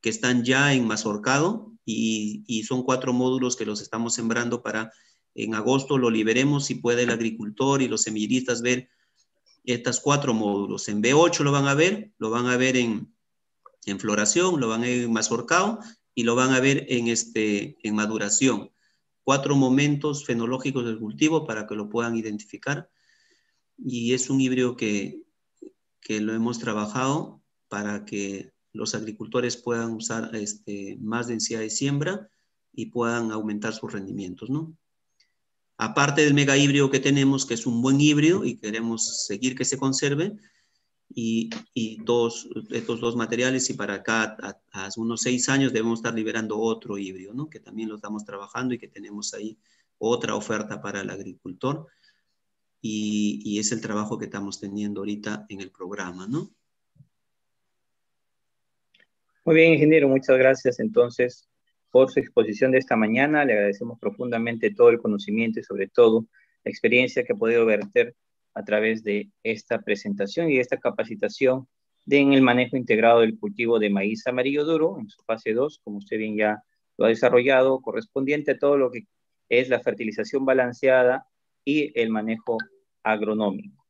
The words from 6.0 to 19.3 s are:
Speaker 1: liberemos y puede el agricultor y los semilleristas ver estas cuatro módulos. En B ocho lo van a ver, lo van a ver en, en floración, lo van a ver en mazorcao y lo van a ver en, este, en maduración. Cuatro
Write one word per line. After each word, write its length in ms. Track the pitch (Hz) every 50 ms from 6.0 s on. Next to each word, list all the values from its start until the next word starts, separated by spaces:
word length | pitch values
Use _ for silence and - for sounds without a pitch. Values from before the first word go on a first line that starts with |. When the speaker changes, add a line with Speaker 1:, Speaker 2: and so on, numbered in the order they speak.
| 123 117
Speaker 1:
liberemos 600 | 113 110 107 110 113 123 135 147 147 143 139 -
y 40 | 123
puede 300 | 110 - 120 120 120 123
el 60 | 120
agricultor 720 | 120 113 117 113 110 113 107 104 104 - 135 135 139 139
y 80 | 131 120
los 140 | 107 107 -
semilleristas 580 | 113 107 107 107 104 127 127 127 127 120 117
ver 280 | 120 123 123 127 127 _ _ _ _ _ _ _ _ _ _ _ _ _ _ _ _
estas 360 | - 123 113 - 131 120 -
cuatro 340 | - 147 143 143 143 135 117
módulos. 540 | 110 107 104 101 98 101 98 101 101 - -
En 120 | 104 104
B 140 | 107 120 135
ocho 300 | 151 170 170 170 - 151
lo 80 | 143 143
van 140 | 143 139
a 80 | 139 139
ver, 380 | 143 160 185 208 208 214 - _ _
lo 120 | 107 110
van 160 | 113 120 123
a 100 | 123 123
ver 200 | 123 127 131 127
en, 360 | 127 123 117 110 101 - - _ _ _ _ _ _ _ _ _ _ _ - _ _ -
en 120 | - 98 98
floración, 640 | - 107 104 104 107 107 - 165 180 185 180 151
lo 80 | 127 113
van 140 | 110 113 120
a 40 |
ver 160 | 123 123 123 120
en 80 | 117 117
mazorcao 680 | 110 107 - 123 117 120 - 165 175 190 208 226 220 - - - _ _ _ _
y 100 | - 117
lo 100 | 117 117
van 180 | 123 127 131 135
a 80 | 131
ver 240 | 127 139 139 139 135 -
en, 200 | 131 123 117 117
este, 680 | 117 113 - - - 113 110 107 104 101 104 - - _ _
en 120 | 110 104
maduración. 760 | 104 107 104 110 107 104 101 95 - 135 135 117 104 - - _ _ _ _ _ _ _ _ _ _ _
Cuatro 300 | -